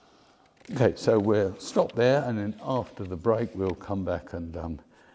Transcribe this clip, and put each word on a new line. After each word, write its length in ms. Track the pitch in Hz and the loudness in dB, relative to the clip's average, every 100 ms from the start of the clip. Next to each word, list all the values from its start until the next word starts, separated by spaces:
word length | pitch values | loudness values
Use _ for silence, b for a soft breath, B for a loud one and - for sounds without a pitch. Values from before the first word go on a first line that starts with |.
| B B B B B B - | B B B B B B -6
Okay, 200 | 143 113 - | 2 2 2
so 240 | - 113 | 2 4
we'll 380 | 101 104 95 95 | 4 4 2 -2
stop 360 | - 214 170 | -4 0 0
there, 300 | - 123 139 | 4 4 4
and 140 | 131 110 | 2 -2
then 180 | 101 107 | -4 -6
after 400 | 135 127 - - | -4 -4 -4 -8
the 140 | 95 90 | -8 -4
break, 320 | 113 110 120 - | 2 2 0 -2
we'll 160 | 95 | -2
come 340 | 85 - 98 90 | -4 -6 -4 -2
back 280 | 87 - | -4 -6
and, 220 | 90 82 82 | -10 -10 -8
um, 220 | 82 76 - B B | -8 -10 -14 B B